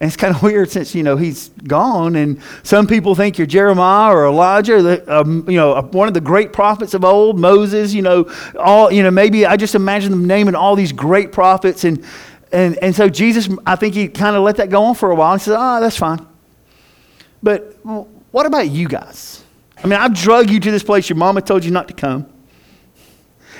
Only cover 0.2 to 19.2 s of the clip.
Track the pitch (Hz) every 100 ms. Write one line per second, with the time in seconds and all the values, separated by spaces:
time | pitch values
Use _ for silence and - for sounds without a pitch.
0.2 | 190 147 208 208 180 185 139 175 151 139
1.2 | 165 135 - - - 147 160 202 165 160
2.2 | 147 139 - - - 202 208 226 190 185
3.2 | 202 175 147 185 202 185 180 202 220 175
4.2 | 143 151 180 202 214 220 175 180 - 151
5.2 | 151 165 170 175 147 131 127 185 214 170
6.2 | 147 196 208 - 202 214 233 190 185 202
7.2 | 214 185 175 202 208 214 208 208 185 180
8.2 | 170 - - - 175 208 214 202 185 185
9.2 | 214 214 190 202 214 208 196 202 196 190
10.2 | 180 202 202 170 196 202 180 123 143 196
11.2 | 196 - 185 185 185 180 175 160 - -
12.2 | - - _ 180 180 165 185 185 202 143
13.2 | 226 226 196 190 - 185 214 196 196 -
14.2 | 208 202 196 208 196 202 220 233 196 165
15.2 | 160 196 208 214 254 240 226 - 160 165
16.2 | - _ _ _ _ _ _ _ _ _
17.2 | _ _ 208 202 - - 220 214 - -
18.2 | _ 247 302 285 170 143 170 - - -